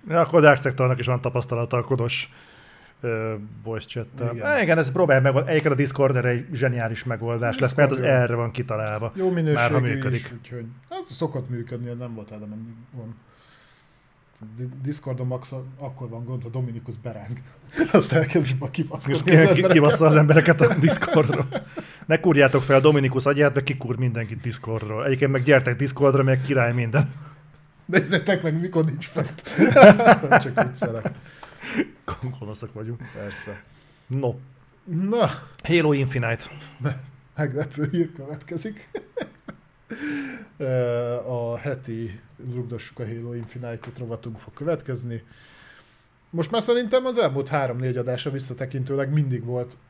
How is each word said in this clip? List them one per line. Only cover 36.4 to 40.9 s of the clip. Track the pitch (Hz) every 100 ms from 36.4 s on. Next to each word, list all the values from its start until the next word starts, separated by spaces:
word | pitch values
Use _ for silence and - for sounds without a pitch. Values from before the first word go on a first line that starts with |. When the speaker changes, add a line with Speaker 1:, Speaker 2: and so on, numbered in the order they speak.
| - - - -
Speaker 2:
Me-, | 135 - - - _ -
meglepő | 147 127 139 147 151
hír | 170 165
következik. | - 139 151 - 170 220 214 -
<laughs> | 440 - - - _ - - _ _ _ 226 294 294 277 240 208 _
Ö, | 135 127 123